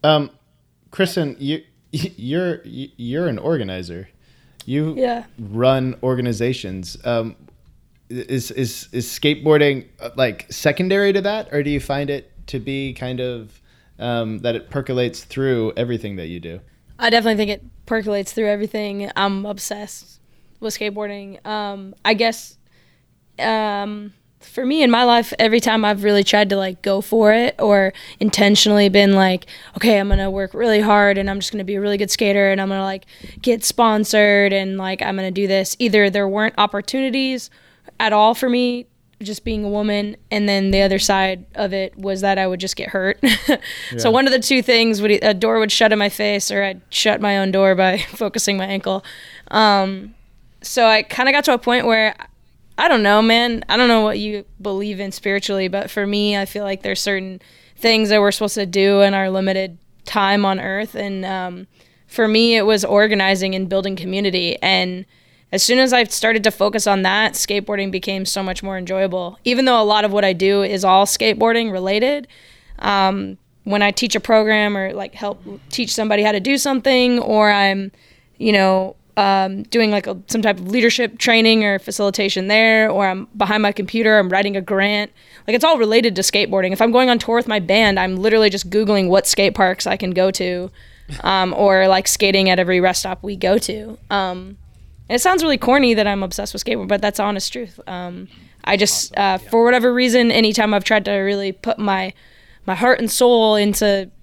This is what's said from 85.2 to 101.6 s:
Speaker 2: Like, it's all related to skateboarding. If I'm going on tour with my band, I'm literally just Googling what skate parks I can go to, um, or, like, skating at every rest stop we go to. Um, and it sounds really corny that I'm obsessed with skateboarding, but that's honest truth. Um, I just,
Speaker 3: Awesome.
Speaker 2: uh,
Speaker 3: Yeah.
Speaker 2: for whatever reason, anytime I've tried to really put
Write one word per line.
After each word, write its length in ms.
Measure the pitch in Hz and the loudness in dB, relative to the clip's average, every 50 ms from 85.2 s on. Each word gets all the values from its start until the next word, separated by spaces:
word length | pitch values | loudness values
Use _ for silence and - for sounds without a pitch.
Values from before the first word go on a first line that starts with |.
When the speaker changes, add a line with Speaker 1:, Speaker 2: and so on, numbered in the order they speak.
| _ _ - - - | _ _ -20 -14 -4
Speaker 2:
Like, 80 | - 214 | -2 0
it's 100 | 240 - | 2 4
all 140 | 320 330 269 | 4 4 4
related 380 | 226 214 214 240 240 240 190 | 2 4 4 4 4 4 0
to 60 | 175 190 | 0 -2
skateboarding. 500 | - - 202 208 - 196 196 185 185 190 | 0 2 2 0 2 0 0 0 0 0
If 80 | 190 | 2
I'm 100 | 226 240 | 2 4
going 200 | 233 247 254 254 | 4 4 4 4
on 80 | 240 233 | 2 0
tour 180 | - - 233 | 0 0 0
with 100 | 233 247 | 0 0
my 140 | 240 214 208 | 0 -2 -2
band, 400 | 180 160 190 214 226 208 196 190 | 0 2 2 4 4 4 2 2
I'm 160 | 185 185 185 | 0 -2 -2
literally 340 | 185 190 220 214 220 220 208 | 0 0 2 4 4 4 4
just 200 | 185 202 - 180 | 2 -2 -6 -2
Googling 380 | 185 214 220 196 208 202 190 180 | 0 0 2 2 2 2 2 4
what 180 | 180 196 - | 4 4 4
skate 280 | - - - 196 196 - | 2 0 2 2 2 2
parks 320 | - 196 185 180 - - | 2 2 2 2 -2 -2
I 100 | - 196 | -4 -4
can 140 | 196 208 185 180 | -4 -4 -4 0
go 180 | 180 185 190 190 | 0 0 0 0
to, 380 | - 185 180 180 180 180 185 - - - - - - - - 147 - - | -2 -4 -4 -4 -6 -8 -10 -14 -20 -20 -20 -20 -20 -16 -14 -14 -6 -2
um, 300 | 175 190 190 185 185 - | 0 0 0 0 0 0
or, 300 | - 202 202 190 190 190 | 2 4 4 6 6 6
like, 220 | 190 190 185 196 - | 4 4 4 2 -2
skating 400 | - - 214 196 190 196 190 190 | -2 2 2 2 4 4 4 4
at 80 | 185 180 | 2 2
every 220 | 185 175 185 180 | 2 2 2 2
rest 200 | 180 185 180 - | 2 2 0 0
stop 220 | - 190 185 - - | -4 -6 -8 -8 -8
we 140 | 202 202 | -10 -8
go 220 | 185 185 185 196 220 | -2 0 2 2 2
to. 400 | - - 226 214 214 226 220 - - - | 0 -4 -10 -10 -12 -14 -18 -18 -10 -6
Um, 460 | 214 202 190 185 180 180 185 190 202 - - - - - - - - - - - | -4 -4 -2 -4 -6 -10 -12 -16 -20 -20 -20 -20 -20 -20 -20 -20 -20 -20 -10 -4
and 80 | 220 | -4
it 40 | 247 | 0
sounds 220 | - 370 370 370 320 | 2 2 2 2 2
really 160 | 320 285 - | 0 0 0
corny 340 | - 247 254 285 269 247 233 | 2 2 4 4 4 4 4
that 120 | 214 214 | 2 2
I'm 160 | 202 202 196 196 | 0 0 -2 -4
obsessed 300 | 185 - - 202 208 - | -6 -6 -8 -10 -8 -8
with 100 | 202 - | -8 -6
skateboarding, 240 | - - 233 196 190 | -4 -4 -6 -2 -2
but 140 | 208 202 208 | -2 0 0
that's 180 | 208 202 - | -2 -2 -2
honest 320 | 202 202 208 190 185 - - | -2 -2 -2 -4 -6 -8 -8
truth. 260 | 247 240 190 - - - | -10 -12 -14 -16 -20 -16
Um, 420 | - 185 180 180 175 175 180 185 - - - - - _ _ - | -14 -12 -10 -10 -12 -12 -14 -16 -18 -20 -20 -20 -20 _ _ -2
I 120 | - 196 | -2 0
just, 360 | 196 208 196 - - - - - | 2 2 0 0 -2 -4 -6 -2
Speaker 3:
Awesome. 240 | - 202 196 190 190 | 0 0 0 0 -2
Speaker 2:
uh, 40 | - | -4
Speaker 3:
Yeah. 60 | - | 0
Speaker 2:
for 140 | - 233 233 | 2 4 4
whatever 280 | 240 247 247 233 254 240 | 4 4 4 2 2 2
reason, 380 | 247 254 254 226 254 240 233 | 2 2 4 4 4 4 4
anytime 420 | 226 - 226 214 214 - 214 214 214 | 4 2 2 2 2 2 0 2 2
I've 120 | 202 196 | 0 0
tried 200 | - 226 214 190 | 2 0 0 2
to 60 | 202 202 | 0 -2
really 400 | 196 196 196 202 202 196 196 185 | -2 0 -2 -2 -2 -4 -6 -8
put 260 | _ | _